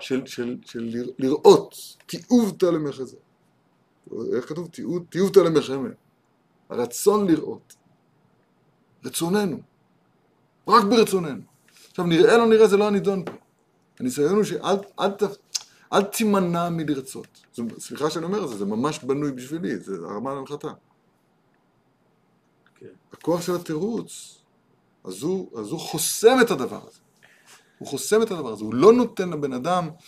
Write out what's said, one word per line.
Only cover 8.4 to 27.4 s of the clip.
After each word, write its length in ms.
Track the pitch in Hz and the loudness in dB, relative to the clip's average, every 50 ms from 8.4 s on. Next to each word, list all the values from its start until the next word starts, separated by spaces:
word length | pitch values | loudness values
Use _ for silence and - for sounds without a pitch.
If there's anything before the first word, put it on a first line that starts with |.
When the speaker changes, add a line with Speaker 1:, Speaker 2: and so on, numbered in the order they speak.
| _ _ _ _ _ _ _ _ _ _ _ _ - | _ _ _ _ _ _ _ _ _ _ _ _ -14
Speaker 1:
רצוננו. 560 | 127 - - 165 170 190 214 208 180 127 - - _ _ _ _ _ _ _ _ _ _ _ _ _ _ _ _ _ _ _ _ - | -10 -6 -4 -2 0 0 0 0 -2 -4 -6 -10 _ _ _ _ _ _ _ _ _ _ _ _ _ _ _ _ _ _ _ _ 4
רק 160 | 208 233 196 | 4 6 6
ברצוננו. 580 | 202 247 226 208 - 190 185 170 147 120 95 - - _ _ _ _ _ - - - | 6 6 4 4 4 2 -2 -2 -4 -8 -10 -12 -16 _ _ _ _ _ -20 -20 -12
עכשיו, 140 | - - 175 | -8 -4 -2
נראה 340 | 175 170 160 208 165 220 233 | 2 4 6 6 6 6 6
לא 80 | 233 | 6
נראה, 200 | 226 220 220 220 | 6 6 8 8
זה 100 | 196 202 | 6 6
לא 100 | 202 208 | 4 2
הנידון 380 | 208 208 196 165 196 196 185 - | 2 0 0 0 0 -2 -2 -4
פה. 80 | - - - _ _ _ _ _ _ _ _ _ _ _ - | -8 -12 -18 _ _ _ _ _ _ _ _ _ _ _ -8
הניסיון 340 | 120 127 127 147 143 160 196 | -6 -4 -2 0 0 2 2
הוא 100 | 214 196 | 2 0
שאל, 320 | 151 156 - - 160 196 196 - - _ - | 0 -2 -4 -2 -2 -2 -2 -4 -8 _ -4
אל 100 | 180 202 | -4 -4
ת-, 120 | 202 - 208 196 - - _ _ - - - _ _ _ _ - - | -2 -2 -4 -4 -4 -6 _ _ -10 -10 -10 _ _ _ _ -2 0
אל 100 | 190 196 | 0 0
תימנע 680 | - - - 220 214 202 196 185 175 170 170 175 175 | 0 -2 -2 0 2 2 2 0 0 0 -2 -2 -2
מלרצות. 560 | 170 165 156 143 147 135 135 - - 120 - - _ _ _ _ - | -4 -4 -4 -4 -4 -6 -6 -10 -14 -16 -16 -18 _ _ _ _ -12
זה, 80 | 123 117 110 - - | -10 -10 -10 -10 -12
סליחה 320 | - - 120 123 143 160 | -16 -14 -8 -4 -4 -4
שאני 140 | 160 170 160 | -4 -4 -6
אומר 200 | 175 202 214 185 | -4 -4 -4 -6
את 40 | 135 | -6
זה, 80 | 113 | -6
זה 80 | 98 101 | -6 -6
ממש 340 | 98 107 113 131 151 151 - | -4 -4 -2 -2 -4 -4 -4
בנוי 340 | 123 127 135 147 151 143 131 | -4 -4 -4 -2 -4 -6 -6
בשבילי, 440 | 123 127 131 156 170 185 180 120 | -8 -10 -10 -10 -8 -6 -6 -6
זה 200 | 90 82 98 98 85 82 92 | -8 -8 -10 -12 -10 -10 -10
הרמה 260 | 101 104 117 135 139 | -10 -8 -8 -8 -8
להנחתה. 380 | 139 131 131 147 143 - 139 98 - _ _ _ _ _ _ _ _ _ _ _ _ _ _ _ _ _ _ _ _ _ _ _ _ _ _ _ _ _ _ _ _ _ _ _ _ _ _ _ | -10 -10 -12 -12 -10 -10 -12 -12 -14 _ _ _ _ _ _ _ _ _ _ _ _ _ _ _ _ _ _ _ _ _ _ _ _ _ _ _ _ _ _ _ _ _ _ _ _ _ _ _
Speaker 2:
כן. 120 | _ - - - _ _ _ - | _ -20 -20 -20 _ _ _ -20
Speaker 1:
הכוח 300 | - - 156 170 170 165 | -8 -4 -2 -2 -2 -2
של 120 | 185 175 | -4 -4
התירוץ, 840 | 170 170 - 160 151 190 226 233 92 85 - - - - - - _ _ _ _ _ _ _ _ _ _ _ _ _ - | -4 -6 -6 -6 -6 -4 -6 -6 -6 -8 -10 -14 -20 -20 -20 -20 _ _ _ _ _ _ _ _ _ _ _ _ _ -16
אז 180 | 92 92 98 131 | -16 -12 -8 -6
הוא, 380 | 170 190 190 - - - 113 | -4 -4 -4 -6 -10 -12 -12
אז 100 | 107 104 | -10 -10
הוא 100 | 156 160 | -10 -10
חוסם 560 | - - - 151 - - - - 208 233 262 262 | -10 -8 -6 -4 -4 -4 0 4 4 6 6 6
את 100 | 233 220 | 4 2
הדבר 380 | 180 131 120 - 104 98 - - | 0 -2 -4 -6 -8 -12 -16 -18
הזה. 100 | - _ _ _ _ _ _ _ _ _ | -20 _ _ _ _ _ _ _ _ _